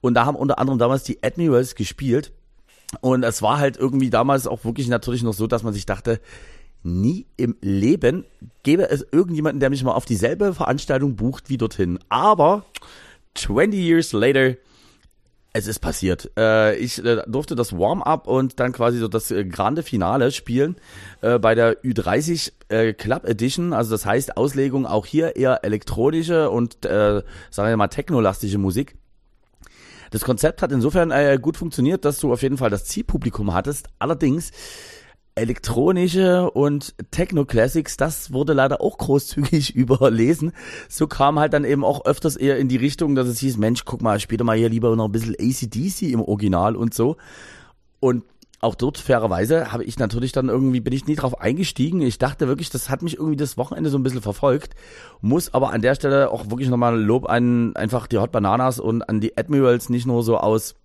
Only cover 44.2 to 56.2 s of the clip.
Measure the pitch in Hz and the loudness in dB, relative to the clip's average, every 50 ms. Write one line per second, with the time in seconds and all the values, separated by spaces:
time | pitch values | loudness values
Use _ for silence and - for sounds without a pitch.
44.2 | - - 113 110 120 117 110 113 113 113 113 117 110 117 113 113 110 104 101 113 | -2 -4 -4 -2 0 2 2 2 2 2 0 2 2 2 2 2 0 0 -2 -2
45.2 | 110 113 110 - - 120 135 - - 110 - 110 143 196 185 - 202 160 127 113 | -4 -4 -4 -2 -2 -2 -2 -2 -6 -6 -6 -4 -4 -4 -4 -4 -4 -2 -2 -2
46.2 | 107 - 107 104 107 101 90 87 92 110 120 95 117 117 - - 113 131 165 - | 0 0 -2 -2 0 0 0 2 0 0 0 0 -2 -4 0 0 0 0 0 -4
47.2 | - - - - - - - - - - _ _ _ _ _ _ - 131 123 120 | -12 -20 -20 -20 -20 -20 -20 -20 -20 -20 _ _ _ _ _ _ 0 0 0 0
48.2 | - _ _ _ - _ _ _ - 117 104 - 120 135 151 - - - 135 120 | -4 _ _ _ -20 _ _ _ -4 -4 -2 0 -4 -4 -4 -6 0 0 2 2
49.2 | 107 113 92 87 98 113 156 165 156 - 101 117 - - 117 - 127 104 104 117 | 2 0 0 0 2 2 2 0 0 -2 -6 -8 -6 -8 -4 -4 -4 -2 -2 -2
50.2 | 123 131 - 139 131 127 110 127 135 131 127 127 110 131 123 139 135 - 151 - | -4 -2 -2 -2 0 0 0 2 2 2 0 0 -2 -2 -4 -4 -2 -2 -4 -2
51.2 | - 127 - - - 101 131 165 196 147 - - 127 156 175 185 151 123 110 - | -2 -4 -4 -2 -2 -2 0 0 -2 -4 0 -2 -2 0 0 0 0 0 0 0
52.2 | 123 131 139 - 160 127 135 - 170 - - 127 - - 135 135 170 175 127 - | -2 -4 -2 -2 0 0 0 -2 -4 -8 -8 -10 -6 -6 -6 -4 -4 -6 -6 -4
53.2 | 151 160 151 139 147 139 - - 123 - - - 160 151 139 139 127 139 127 127 | -4 -2 -2 -2 -2 -6 -4 -6 -6 -6 -4 -4 -2 -2 0 0 0 -2 -4 -4
54.2 | 104 104 101 - - 143 127 151 - - - - - - - - - - - _ | -6 -6 -6 0 2 2 2 0 -2 -8 -18 -20 -20 -20 -20 -20 -20 -20 -16 _
55.2 | - 104 131 175 170 - - 131 135 - - 117 107 127 135 131 - 139 139 139 | 0 2 2 2 0 0 0 0 0 2 0 0 2 2 0 2 0 2 4 4